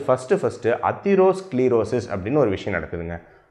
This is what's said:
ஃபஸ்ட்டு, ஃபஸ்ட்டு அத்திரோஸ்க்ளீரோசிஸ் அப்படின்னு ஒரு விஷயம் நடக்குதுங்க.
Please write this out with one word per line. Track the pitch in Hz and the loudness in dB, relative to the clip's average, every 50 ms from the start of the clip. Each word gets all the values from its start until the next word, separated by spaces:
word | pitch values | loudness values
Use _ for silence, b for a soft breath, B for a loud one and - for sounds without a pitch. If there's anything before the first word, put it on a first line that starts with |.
| 139 | 2
ஃபஸ்ட்டு, | - 127 127 - - 196 196 | 2 0 0 2 0 0 0
ஃபஸ்ட்டு | 135 110 - - - 113 - - - 98 | 0 -2 -4 -2 -2 -2 -2 0 0 -2
அத்திரோஸ்க்ளீரோசிஸ் | - - - 196 196 190 185 190 180 185 - - 127 123 131 123 117 113 104 - 127 120 - - 101 | -2 -2 0 2 4 6 6 4 4 0 -4 -4 0 2 2 4 4 2 2 0 -2 -2 -2 -4 -6
அப்படின்னு | 95 92 110 147 151 | -6 -4 0 2 2
ஒரு | 127 104 92 | 2 2 0
விஷயம் | - - 107 92 | -2 -4 -4 -4
நடக்குதுங்க. | 85 78 - 87 85 85 85 85 82 - b b b b b | -4 -4 -6 -8 -8 -8 -8 -8 -10 -12 b b b b b